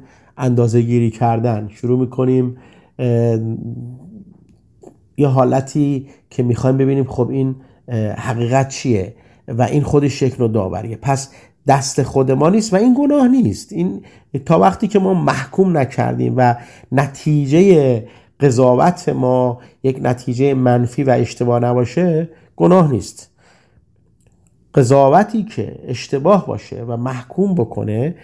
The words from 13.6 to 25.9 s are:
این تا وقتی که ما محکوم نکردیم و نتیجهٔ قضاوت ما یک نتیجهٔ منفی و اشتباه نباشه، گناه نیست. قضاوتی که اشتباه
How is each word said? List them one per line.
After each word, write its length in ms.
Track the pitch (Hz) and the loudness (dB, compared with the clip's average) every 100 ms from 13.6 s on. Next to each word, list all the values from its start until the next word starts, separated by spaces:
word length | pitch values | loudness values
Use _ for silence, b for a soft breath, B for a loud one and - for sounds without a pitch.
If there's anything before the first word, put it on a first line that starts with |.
| - | -8
این 280 | 208 185 196 B B B 139 - | -6 -6 -6 B B B -6 0
تا 140 | 165 | 2
وقتی 280 | 190 185 214 | 2 0 -2
که 120 | 202 | 0
ما 140 | 185 | 0
محکوم 640 | 180 143 131 131 - 190 160 | 0 0 -2 -4 0 2 2
نکردیم 560 | 127 - 120 123 123 120 | -2 -2 -4 -2 -2 2
و 180 | 123 120 B B B | 2 0 B B B
نتیجهٔ 1160 | 131 143 139 156 147 139 156 196 165 135 117 110 B B - | -2 -2 -4 -2 0 2 4 6 6 4 0 -4 B B 0
قضاوت 720 | 143 120 127 123 165 180 - | 2 4 4 4 2 0 -4
ما 500 | 135 127 127 127 120 B B | -2 0 2 0 -4 B B
یک 160 | 131 131 | -4 -2
نتیجهٔ 520 | 131 123 - 123 139 | -4 -4 -4 0 0
منفی 500 | 131 127 123 120 - | 2 2 2 0 -2
و 60 | 135 | 0
اشتباه 500 | 123 120 - 123 120 | 0 0 -2 0 0
نباشه، 720 | 120 123 120 - 180 160 165 b b - | 2 0 -2 0 0 0 -4 b b 0
گناه 360 | 170 185 156 | 4 4 4
نیست. 400 | 113 - - - _ b b b b _ _ _ _ _ _ _ _ _ - | 0 -6 -14 -20 _ b b b b _ _ _ _ _ _ _ _ _ 2
قضاوتی 680 | 117 139 139 165 208 220 | 4 6 6 4 2 -2
که 360 | 202 - - - | -6 -8 -10 -10
اشتباه 600 | - | -12